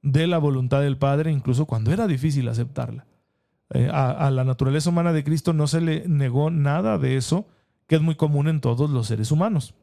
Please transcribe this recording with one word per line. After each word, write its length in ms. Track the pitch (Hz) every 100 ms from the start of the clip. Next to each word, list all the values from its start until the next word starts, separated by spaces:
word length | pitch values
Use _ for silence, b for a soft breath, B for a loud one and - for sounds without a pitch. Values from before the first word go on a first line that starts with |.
de 260 | 143 135 165
la 100 | 175
voluntad 440 | 147 131 127 139
del 160 | 143 135
Padre, 340 | 139 139 156
incluso 340 | 147 123 127 151
cuando 260 | 113 110
era 160 | 185 220
difícil 400 | 135 151 143 120
aceptarla. 580 | 117 123 - 117 113 - _ _ _ _ _ _
Eh, 160 | - 123
a, 200 | 147 135
a 200 | - 143
la 120 | 131
naturaleza 460 | 131 127 131 143 151
humana 220 | 175 170
de 120 | 160
Cristo 300 | 143 156 -
no 140 | 160 151
se 140 | 160
le 260 | 165 156 175
negó 440 | 147 139 123 151
nada 460 | 165 143 151 208 208
de 200 | 135 131
eso, 300 | 120 170 214 b b b _
que 80 | 160
es 60 |
muy 140 | 160 156
común 320 | 156 143 147
en 140 | 156
todos 280 | 131 117 147
los 180 | 135 107
seres 240 | 110 110
humanos 440 | 151 202 185 - -